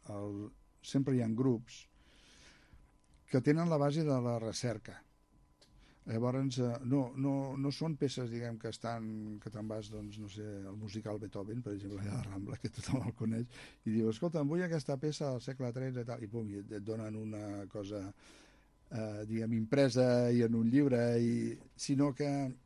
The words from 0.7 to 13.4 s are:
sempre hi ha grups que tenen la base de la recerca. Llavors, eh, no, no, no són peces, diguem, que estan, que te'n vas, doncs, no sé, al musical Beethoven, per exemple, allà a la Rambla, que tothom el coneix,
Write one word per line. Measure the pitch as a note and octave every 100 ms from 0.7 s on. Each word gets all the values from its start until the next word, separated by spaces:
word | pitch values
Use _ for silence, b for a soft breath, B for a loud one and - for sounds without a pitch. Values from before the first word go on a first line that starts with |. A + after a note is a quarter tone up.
| _
sempre | - C#3+ C#3 B2+
hi |
ha | A2+
grups | A2+ C3 A#2 - - - B B B B B B B B B B _ _ _ _
que | C3+
tenen | C3+ D#3 E3+
la | D#3
base | C#3+ D3
de | D#3 C3
la | A#2+ A#2
recerca. | A2+ - B2 G#2+ - - - _ _ _ _ _ - b b b -
Llavors, | A2+ B2 C3 C3+ B2
eh, | B2 A#2 A#2+
no, | C#3 B2
no, | C3 C#3 C#3 C#3 C#3
no | C#3
són | C#3 D#3+ D3
peces, | C#3 - B2
diguem, | A#2 A#2 A2+
que | A2+
estan, | A2 A#2 A#2 A2 A2 G#2+ G#2
que | -
te'n | G#2+ G#2+
vas, | A2 G#2
doncs, | G#2+ G#2 G#2
no | G#2
sé, | G2+ G#2+ G2+ G2
al | G#2
musical | G#2+ G#2+ G#2+ G#2
Beethoven, | G#2 G2+ G2 A#2
per | A#2 G2+
exemple, | G2 G2+
allà | G2+ G#2
a |
la | G2
Rambla, | G2 G2+ -
que | -
tothom | - - C3+ A#2+
el |
coneix, | - A2+ A2+